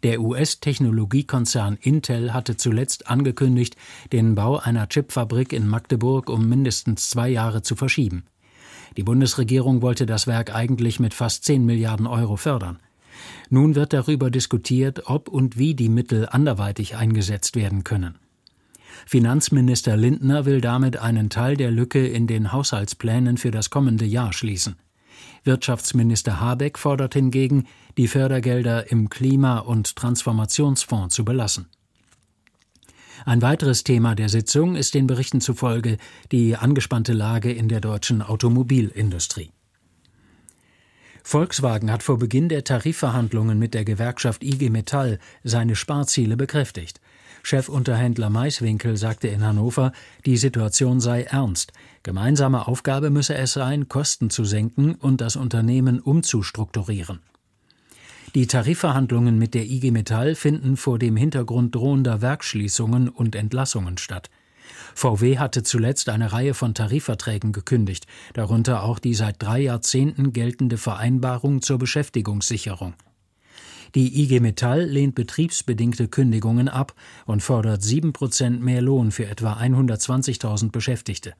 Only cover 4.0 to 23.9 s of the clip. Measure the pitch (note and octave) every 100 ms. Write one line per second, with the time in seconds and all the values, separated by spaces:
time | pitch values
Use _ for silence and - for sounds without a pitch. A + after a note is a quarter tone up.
4 | - B2 A2+ G#2 G#2 C#3+ - A#2 G#2 -
5 | C#3 - A2+ A2+ B2+ A2 G#2 A2 - B2
6 | A#2+ C3 - A#2+ A2+ B2 C3 A2 - A2
7 | - A#2+ B2 A#2+ A2+ A2 - A#2 C3 -
8 | A2+ F2 - _ _ _ - - - -
9 | G#2 A#2+ C3+ - A#2 B2+ B2+ B2+ B2 A#2+
10 | A#2+ A2 - A#2 A2+ A#2 A#2+ B2+ A#2 A2
11 | A#2 - A#2 - - C#3 A#2 A#2 A2+ G#2+
12 | A2 A#2+ A#2 G#2 - C3 F#2 F2 _ _
13 | _ - - - - B2+ D3+ C#3+ D3 D3+
14 | B2+ D3+ C3 B2+ - A#2 - B2+ C3+ C3+
15 | - C#3 - D3 C3 A2 C#3+ C#3+ A2+ A2+
16 | A#2+ A2+ A2 B2+ D3 G#2 G2+ G2+ G#2 A2
17 | A2+ A2 F#2+ G#2 - B2 G2+ G2 F#2+ G#2
18 | F2+ E2+ _ _ _ _ _ - - -
19 | - C3 A#2 C#3 - C#3 B2 B2 - G#2+
20 | A#2 D3+ C3+ C#3+ C#3 C3+ A#2+ B2 C3 A#2+
21 | A#2 A2+ G#2+ - B2 C#3+ B2+ A2+ B2 C#3
22 | B2+ A#2+ A#2 A2+ G#2+ C3 C#3 G#2+ G2+ -
23 | A#2 A2+ B2 A#2+ A#2+ A2 G#2+ C#3+ C3+